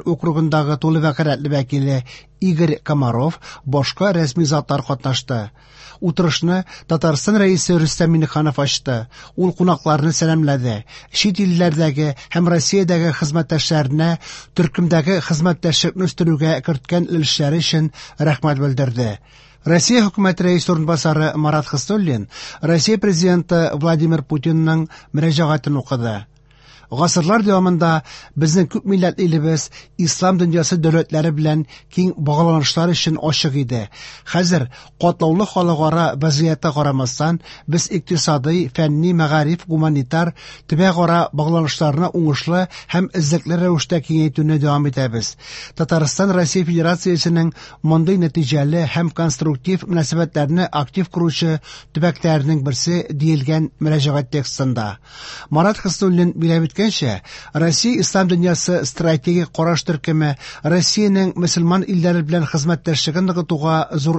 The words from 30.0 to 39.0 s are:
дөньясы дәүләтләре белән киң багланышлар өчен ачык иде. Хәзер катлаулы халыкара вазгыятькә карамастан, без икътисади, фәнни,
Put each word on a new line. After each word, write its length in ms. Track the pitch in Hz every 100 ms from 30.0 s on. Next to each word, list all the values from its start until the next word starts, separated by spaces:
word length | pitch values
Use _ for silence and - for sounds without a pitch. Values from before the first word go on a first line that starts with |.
| 175 - 185 185
дөньясы 400 | 175 170 160 180
дәүләтләре 540 | 160 165 160 160 160
белән 300 | 151 156 151 151 - -
киң 220 | - 185 -
багланышлар 720 | 147 147 165 160 135 - 170
өчен 240 | 165 - 160
ачык 380 | 156 143 160 139
иде. 300 | 131 123 101 - - - -
Хәзер 380 | 170 180 175 123 - - _
катлаулы 460 | 170 175 160 170 208
халыкара 640 | - 175 156 156 165 160 135
вазгыятькә 520 | 156 143 160 156 170
карамастан, 640 | 143 147 135 127 - 151 170 - - -
без 200 | 165 -
икътисади, 800 | 190 - 175 - 151 135 175 147 -
фәнни, 380 | 156 147